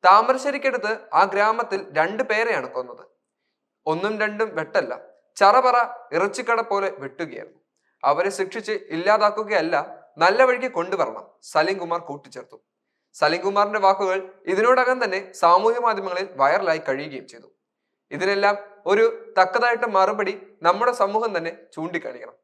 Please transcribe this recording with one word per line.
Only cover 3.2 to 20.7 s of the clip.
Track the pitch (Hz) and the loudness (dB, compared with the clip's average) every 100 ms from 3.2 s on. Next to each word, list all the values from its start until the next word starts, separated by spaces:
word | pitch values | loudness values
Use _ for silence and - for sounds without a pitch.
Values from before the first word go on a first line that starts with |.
| _ _ _ _ _ _ - | _ _ _ _ _ _ -4
ഒന്നും | 160 196 220 | -2 -2 -2
രണ്ടും | 214 208 220 151 | -4 -2 -6 -4
വെട്ടല്ല, | 156 202 135 120 - _ _ - | -2 -2 -2 -8 -14 _ _ 2
ചറപറ | 196 233 254 247 233 - - | 4 6 4 2 0 -6 -8
ഇറച്ചിക്കട | 156 196 202 226 233 | -4 -4 -4 -2 -2
പോലെ | 226 196 196 - | 0 -2 -4 -6
വെട്ടുകയായിരുന്നു. | 135 - 165 123 - _ _ _ _ _ | -14 -10 -12 -10 -18 _ _ _ _ _
അവരെ | 131 147 190 | 0 0 0
ശിക്ഷിച്ച് | 190 190 226 220 | -2 -6 -6 -8
ഇല്ലാതാക്കുകയല്ല, | 214 - 160 180 214 208 208 214 208 160 160 160 - - - | -8 -8 -6 2 2 2 0 -2 -2 0 -2 -4 -14 -20 2
നല്ല | 170 214 | 2 4
വഴിക്ക് | 254 247 247 | 2 2 -4
കൊണ്ടുവരണം, | 175 175 190 135 113 - _ | -6 -6 -4 -4 -6 -18 _
സലീം | - 156 165 196 | -6 -2 0 -2
കുമാർ | 170 170 | -6 -8
കൂട്ടിച്ചേർത്തു. | 170 143 139 127 120 - _ _ _ _ _ | -8 -16 -16 -20 -20 -20 _ _ _ _ _
സലീം | - 151 175 | 0 0 2
കുമാറിന്റെ | 185 202 202 208 | 0 0 0 2
വാക്കുകൾ | 196 196 196 190 190 - - | 2 2 0 -2 -4 -14 -4
ഇതിനോടകം | 190 226 254 247 254 | 0 4 4 4 0
തന്നെ | 233 190 196 | 0 -4 -8
സാമൂഹ്യ | - 170 180 220 233 | 0 4 6 4 0
മാധ്യമങ്ങളിൽ | 240 208 196 180 190 135 | 0 -2 -4 -6 -8 0
വൈറലായി | 135 180 190 160 156 | 2 2 0 -2 -2
കഴിയുകയും | 135 151 135 131 | -6 -6 -14 -16
ചെയ്തു. | 120 - _ _ _ _ _ _ | -20 -20 _ _ _ _ _ _
ഇതിനെല്ലാം | 143 190 196 202 202 - - 170 | -4 -2 2 2 0 -6 -12 0
ഒരു | 202 226 226 - - | 2 2 0 -4 2
തക്കതായിട്ട് | 185 233 240 233 233 | 4 4 0 0 0
മറുപടി | 196 190 208 196 208 - _ | 2 2 0 -4 -6 -12 _
നമ്മുടെ | 165 | 0